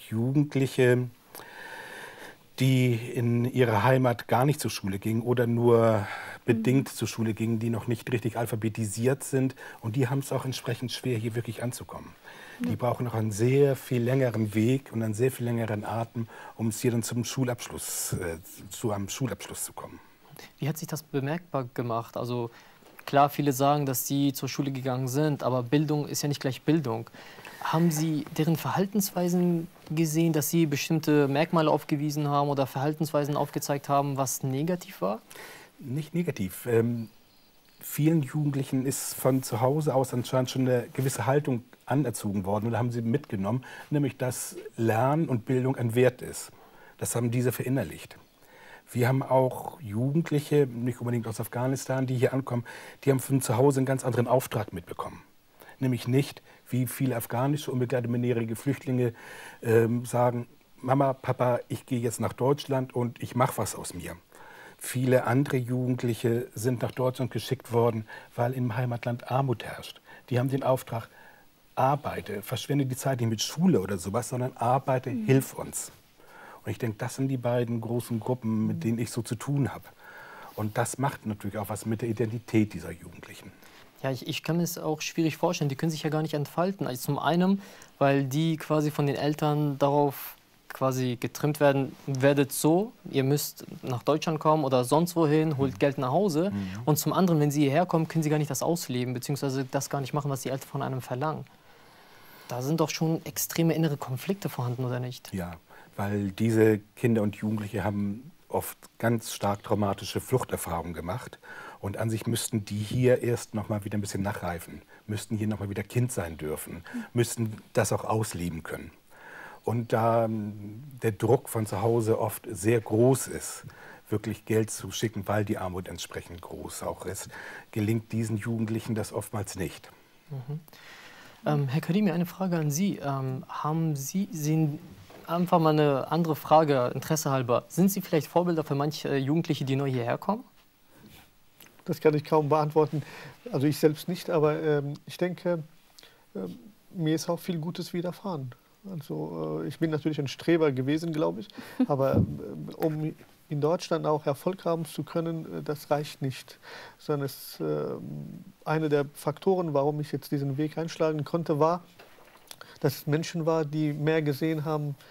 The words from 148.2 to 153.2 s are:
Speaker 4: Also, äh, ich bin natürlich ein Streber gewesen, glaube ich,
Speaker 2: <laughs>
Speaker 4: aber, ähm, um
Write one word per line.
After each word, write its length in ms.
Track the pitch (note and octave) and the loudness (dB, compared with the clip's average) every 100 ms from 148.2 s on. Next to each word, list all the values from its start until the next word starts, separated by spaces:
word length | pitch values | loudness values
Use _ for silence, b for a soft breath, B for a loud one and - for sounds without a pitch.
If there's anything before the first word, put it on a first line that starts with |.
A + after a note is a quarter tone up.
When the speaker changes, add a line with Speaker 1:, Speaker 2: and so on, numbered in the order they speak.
| G3+ E3 B2+ B2 _ _ G3 | -8 -6 -8 -12 _ _ -14
Speaker 4:
Also, 720 | F3 - D#3 D#3 D#3+ D#3 D#3 | -12 -8 -8 -6 -6 -4 -4
äh, 40 | D#3+ | -6
ich 120 | D3 | -2
bin 100 | E3 | -2
natürlich 300 | D3+ D#3+ D3+ | 0 -2 -2
ein 80 | C#3 | -4
Streber 440 | - - E3+ D#3 | -4 2 4 4
gewesen, 400 | C3 C3 D#3 E3+ | 2 0 0 -2
glaube 300 | D3+ E3 F3+ | -2 -2 -2
ich, 60 | - B B | -10 B B
Speaker 2:
<laughs> 200 | B B3+ | B 0
Speaker 4:
aber, 300 | C#3+ C3+ C3+ | 2 4 4
ähm, 520 | - C#3+ - D#3 D3+ - | 2 -2 -10 -10 -12 -2
um 380 | E3 D3+ D#3 E3 | -2 0 -4 -6